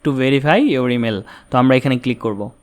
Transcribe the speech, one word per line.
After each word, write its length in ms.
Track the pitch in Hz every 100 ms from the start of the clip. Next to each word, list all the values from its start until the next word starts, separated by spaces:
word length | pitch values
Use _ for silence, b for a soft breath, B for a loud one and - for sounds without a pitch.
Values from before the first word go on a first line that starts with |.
| 156
to 60 | 135
verify 400 | 131 139 143 185 285
your 220 | 135 127 123
email"। 240 | 117 104 95 B _
তো 60 | 127
আমরা 180 | 131 131
এখানে 220 | 139 127
ক্লিক 220 | 127 117
করব। 320 | 113 101 104 -